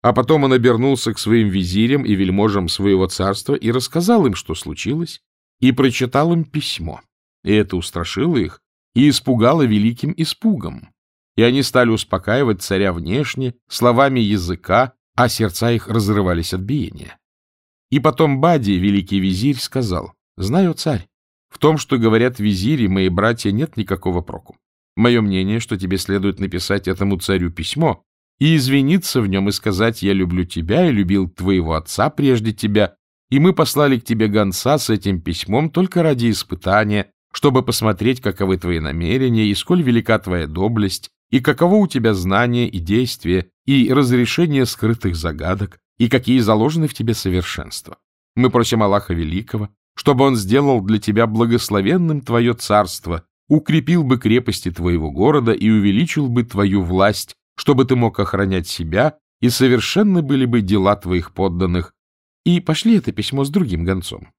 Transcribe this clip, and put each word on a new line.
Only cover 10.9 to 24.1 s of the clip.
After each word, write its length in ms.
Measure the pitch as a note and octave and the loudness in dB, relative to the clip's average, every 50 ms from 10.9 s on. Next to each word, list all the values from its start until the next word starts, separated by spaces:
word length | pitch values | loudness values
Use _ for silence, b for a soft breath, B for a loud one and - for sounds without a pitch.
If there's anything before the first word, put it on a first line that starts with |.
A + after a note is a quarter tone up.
| _ _ _ _ _ _ _ _ _ | _ _ _ _ _ _ _ _ _
И 60 | - A2 | 2 4
они 200 | A#2+ B2+ C#3 C3+ | 4 4 2 0
стали 280 | - - B2+ B2 A#2+ | 2 2 2 4 4
успокаивать 720 | A2 G#2+ - _ - F#2+ - - G#2+ B2+ C#3+ A#2+ G#2+ F2+ - | 2 0 -2 _ -6 -4 -2 -2 0 0 2 0 -2 -4 -2
царя 300 | - G2 F#2+ G2+ G2 F2 | -4 -2 0 0 0 -2
внешне, 640 | E2+ E2+ D2+ G2 C3 D3+ A#2+ - B2+ C3 B2 B2 _ _ _ | -4 -6 -4 -4 -4 -4 -4 -6 -6 -6 -8 -8 _ _ _
словами 520 | - - A#2+ B2 A#2+ A#2+ C#3 C#3 C3+ B2+ | -6 0 2 2 4 4 4 2 2 0
языка, 720 | A2+ G2+ G#2 G2+ F2 E2 F2+ - _ - F2+ A2 B2+ B2+ _ _ _ _ _ | 0 2 0 0 -2 -4 -6 -8 _ 0 2 2 2 0 _ _ _ _ _
а 120 | - B2+ A#2+ | 0 0 0
сердца 440 | - - A2+ G2+ F2 - A2+ A#2 A#2+ | 2 -2 -2 -2 -2 -2 -2 0 0
их 160 | A2+ - - | -2 -4 -2
разрывались 680 | G2+ A2+ G#2 G2 G#2+ G2+ G2+ F#2 F2 E2+ E2+ - - | -2 -2 0 2 0 0 0 0 0 -2 -4 -4 -6
от 60 | F#2 | -8
биения. 580 | F#2 G2+ C3+ D3+ G#2 - - - - - - _ _ _ _ _ _ _ _ _ _ _ _ _ _ _ | -4 -4 -4 -4 -4 -6 -10 -14 -18 -18 -20 _ _ _ _ _ _ _ _ _ _ _ _ _ _ _
И 80 | - D3 | -2 2
потом 420 | B2 D#3 - - D#3+ D3+ C#3 C3 | 2 2 2 4 2 2 2 2
Бади, 320 | C#3+ E3+ F3 D3+ A#2+ G2 G2+ | 2 2 2 2 2 0 0
великий 480 | F2+ F2+ G2+ G2+ G2 F2+ F2+ F#2+ G2 | 2 2 2 2 0 0 0 -2 -2
визирь, 380 | F#2 F#2+ F#2+ F#2 A2 C#3 C#3+ B2 | 0 0 -2 0 0 -2 -2 -2
сказал: 540 | - - - C3 B2 G#2 F2+ E2+ - - _ _ _ _ _ | -6 -6 -4 -4 -2 -2 -2 -4 -6 -8 _ _ _ _ _
Знаю, 380 | - F#2 G2 B2 F3 G3 F3 D#3 | -8 -6 -2 0 2 2 0 0
царь, 340 | - - E3 C#3+ G2+ F2+ _ _ _ _ _ _ _ _ _ | -2 -4 -4 -4 -4 -6 _ _ _ _ _ _ _ _ _
в 100 | _ - | _ 0
том, 200 | - D3 D#3+ D3+ | 0 2 2 0
что 200 | - _ - B2 | -2 _ -2 0
говорят 400 | A2+ A2+ G#2+ A2+ A#2 B2+ B2+ B2 | 2 2 4 4 2 0 -2 -2
визири, 500 | G#2 G#2 G2+ F#2 F#2 A2 D#3 C#3+ A2+ G2 | -2 -2 0 0 0 0 0 0 0 0
мои 200 | F#2+ G2 F#2+ F#2 | 2 2 0 0
братья, 420 | F2 F2 G2 A2+ A#2+ A#2 - G#2 | 0 0 0 0 -2 -2 -2 -2
нет 260 | G2 G#2+ D3 D#3+ _ | -2 -2 -2 -4 _
никакого 440 | - G#2 - G2 F#2 - G2+ | -8 -4 -4 -4 -4 -2 -4